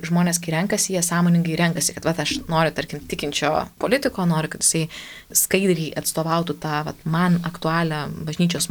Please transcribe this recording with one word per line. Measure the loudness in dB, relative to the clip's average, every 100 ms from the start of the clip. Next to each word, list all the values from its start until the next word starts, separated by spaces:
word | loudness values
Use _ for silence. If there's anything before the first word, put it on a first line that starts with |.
žmonės, | 0 2 2 0
kai | -2 -2
renkasi, | 0 0 0 0
jie | 0
sąmoningai | 2 4 4 4 2
renkasi, | 2 2 -2 -2
kad, | -2
vat, | 0 -2
aš | -4 0
noriu, | 2 2 0
tarkim, | -6 -8 -8
tikinčio | -6 -4 -2 0 0 -2 -4
politiko, | 0 0 0 0 2
noriu, | 2 0
kad | -2 0
jisai | 0 -2 -6 -16 -18 -4
skaidriai | -2 2 2 4 2 0 -4
atstovautų | -4 -2 0 0 0 -4
tą, | -4 -2 -4
vat, | -6 -2
man | 2 4 4 0
aktualią | -4 0 0 0 -2 -6 -6 -6
bažnyčios | 0 0 2 2